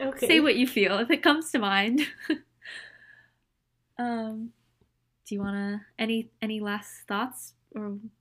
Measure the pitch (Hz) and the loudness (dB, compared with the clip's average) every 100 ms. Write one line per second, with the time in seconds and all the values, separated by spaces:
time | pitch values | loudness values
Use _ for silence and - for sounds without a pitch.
0 | 269 269 240 320 294 226 247 226 185 202 | -6 -2 4 6 6 4 2 4 2 2
1 | 233 294 320 302 - 262 202 196 214 277 | 2 2 4 2 2 0 2 2 4 2
2 | 285 - - 302 - _ - - - - | 0 -4 -4 -4 -6 _ -16 -16 -16 -20
3 | - - _ _ _ _ _ _ _ - | -20 -20 _ _ _ _ _ _ _ -8
4 | 240 233 220 220 233 _ _ _ _ _ | -4 -4 -6 -8 -10 _ _ _ _ _
5 | _ _ - 202 202 202 202 208 - - | _ _ -6 -4 -2 -2 -2 -4 -8 -4
6 | 220 226 226 - 214 214 208 202 - - | 0 0 -2 -6 -4 -2 -2 -4 -6 -14
7 | - 202 254 - - _ _ 214 208 202 | -4 -2 -2 -6 -18 _ _ -10 -8 -8
8 | 220 _ | -12 _